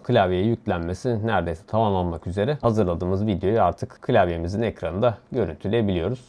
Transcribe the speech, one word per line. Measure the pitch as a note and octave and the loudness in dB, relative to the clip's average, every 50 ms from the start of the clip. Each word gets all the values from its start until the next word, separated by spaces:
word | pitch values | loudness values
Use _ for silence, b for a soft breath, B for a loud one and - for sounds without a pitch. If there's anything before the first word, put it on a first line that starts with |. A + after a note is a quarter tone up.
| - | -4
klavyeye | - B2 A#2 F#2+ F#2 F#2 F2+ G2 | 2 2 4 4 4 2 2 2
yüklenmesi | A2+ A#2 - - G#2+ F#2+ E2+ E2+ E2+ F#2 - - B2+ A#2+ G#2+ G#2+ | 2 0 0 -2 -4 -2 -2 -2 -4 -6 -4 -2 -2 -2 -2 -2
neredeyse | A2+ G#2+ F#2 E2+ F2 E2 - - | 0 0 0 0 -2 -4 -8 -8
tamamlanmak | - - A2 A2+ G#2 G2 F#2 F2+ F2 E2 D#2+ - | -4 -2 0 0 2 0 0 0 -2 -4 -6 -8
üzere. | F#2 F2+ G2+ G2+ C3 D3+ C3+ | -6 -4 -2 -2 -2 -2 0
Hazırladığımız | - B2 A2 G#2+ G#2 F2 F2 E2+ F2+ F2+ G2 F#2+ G#2 | 0 0 2 2 2 2 0 0 -2 -2 0 0 0
videoyu | A2 G2+ E2 F#2 F#2 A2 A2+ | 0 0 0 0 0 2 4
artık | G2 F2 E2+ - - - - - | 2 2 2 -2 -6 -10 -12 -8
klavyemizin | - - B2+ A2 F#2+ F2 E2+ E2 E2 F2 G2+ G#2 | -2 2 2 4 4 2 0 -2 -4 -4 -2 -2
ekranında | A#2 G#2 - - - E2 E2 F#2+ A#2+ A#2+ G#2+ - - _ | -2 -2 -4 -4 -6 -6 -2 0 0 0 0 -2 -8 _
görüntüleyebiliyoruz. | - B2+ G#2 E2 D2+ - - G2 G#2+ A#2 A2 G2+ F#2+ F2 E2 F#2+ B2+ - - | -4 -2 -2 -2 -4 -6 -4 -2 0 0 0 0 0 0 0 -2 -4 -6 -10